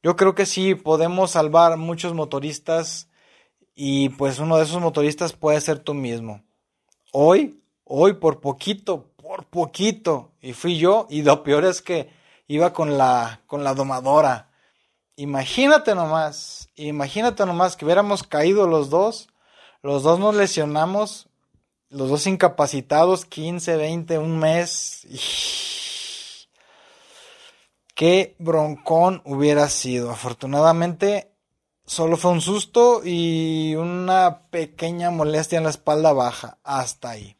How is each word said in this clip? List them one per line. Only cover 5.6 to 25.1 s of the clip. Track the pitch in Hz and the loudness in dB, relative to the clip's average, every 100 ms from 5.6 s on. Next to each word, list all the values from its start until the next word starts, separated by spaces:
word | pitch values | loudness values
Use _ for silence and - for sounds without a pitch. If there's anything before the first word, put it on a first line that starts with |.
ser | 147 143 | 0 -4
tú | 151 | -4
mismo. | 143 135 117 113 104 _ _ _ _ _ _ _ | -6 -6 -6 -10 -16 _ _ _ _ _ _ _
Hoy, | 135 151 185 294 - _ _ | 4 6 6 4 -6 _ _
hoy | _ 139 185 | _ 2 2
por | 202 165 139 | 4 -2 0
poquito, | 143 135 - 202 - 165 - _ | -6 -6 -6 -6 -6 -6 -8 _
por | 156 190 - | -16 -16 -10
poquito, | 175 160 - 202 214 175 147 - _ | -6 -6 -2 -2 -2 -4 -4 -6 _
y | 127 | -16
fui | 120 165 170 | -8 -4 0
yo, | 170 214 202 | 4 2 0
y | 151 | 0
lo | 147 143 | 4 4
peor | 147 147 | 4 2
es | 185 175 | 2 -2
que | - 170 135 _ _ _ _ | -6 -6 -6 _ _ _ _
iba | 147 175 | 0 0
con | 175 156 143 | 0 -2 2
la, | 127 123 117 107 _ | 2 2 -2 -10 _
con | 143 | -6
la | 139 | -4
domadora. | 135 135 131 131 151 147 120 _ _ _ _ _ _ _ - | -4 -4 -4 2 4 4 0 _ _ _ _ _ _ _ -12
Imagínate | 143 139 131 - 277 302 294 190 | -6 -6 -4 0 4 4 4 -2
nomás, | 160 160 156 143 - - - - | 0 -2 -2 -6 -18 -20 -20 -12
imagínate | 151 151 139 208 240 220 196 | -8 -6 -6 -2 -2 0 -2
nomás | 170 180 175 | 2 0 0
que | 151 | 0
hubiéramos | 175 202 196 | 2 2 -2
caído | - 151 160 202 185 | -4 0 2 4 4
los | 160 139 | 2 2
dos, | 160 208 226 - _ _ _ - _ | 2 0 -2 -18 _ _ _ -20 _
los | 139 139 | -4 0
dos | 143 170 | 2 4
nos | 208 208 | 2 2
lesionamos, | 196 165 151 151 165 202 214 - _ _ _ _ _ _ _ | 0 0 -2 -2 -2 -2 -4 -8 _ _ _ _ _ _ _
los | 139 131 | -6 -2
dos | 147 190 | 0 0
incapacitados, | 190 175 - 143 139 120 151 170 185 - | 2 2 2 -2 -2 0 4 4 2 -4
quince, | - 160 175 170 160 | -12 -10 -8 -4 -2
veinte, | 151 170 165 165 | -2 -6 -4 -4
un | 156 160 | -2 0
mes. | 156 165 170 - - - | 0 0 -2 -6 -10 -12
Y | - | -18